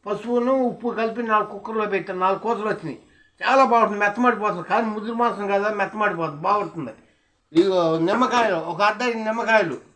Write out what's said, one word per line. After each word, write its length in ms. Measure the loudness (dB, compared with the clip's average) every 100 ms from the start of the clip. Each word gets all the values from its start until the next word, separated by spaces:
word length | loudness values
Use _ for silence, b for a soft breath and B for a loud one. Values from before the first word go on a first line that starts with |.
| -6
పసుపును 460 | -6 0 0 2 2 0
ఉప్పు 200 | -2 -6 -2
కలిపి 240 | -4 -2 0
నాలుగు 200 | 0 0
కుక్కర్లో 320 | -8 -6 -4 -2
పెట్టాను, 260 | -2 -4 -2
నాలుగు 180 | 0 0 -2
కోతలు 220 | -2 -2
వచ్చినాయి. 260 | -4 -6 -12 _ b b _
చాలా 240 | 2 4 6
బాగుంటుంది, 280 | 4 2 2
మెత్తమాడిపోతుంది. 640 | -2 2 0 2 -2 -4 -2
కానీ 180 | -2 0
ముదురు 220 | -4 -6 -2
మాంసం 280 | -2 0 -2
కదా, 160 | 0 0 -2
మెత్తమాడిపోతుంది, 640 | -4 0 -2 -2 -4 -4 0
బాగుంటుంది. 460 | 0 -2 -8 -10 -12 _ _ _ _ _
ఇదిగో 300 | 2 4 4 2 2 2
నిమ్మకాయలు, 500 | 2 2 2 2 0 -4
ఒక 100 | 0 0
అర్ధ 140 | 2 -2 -2 -4
నిమ్మకాయలు 500 | -2 2 4 2 -4 -12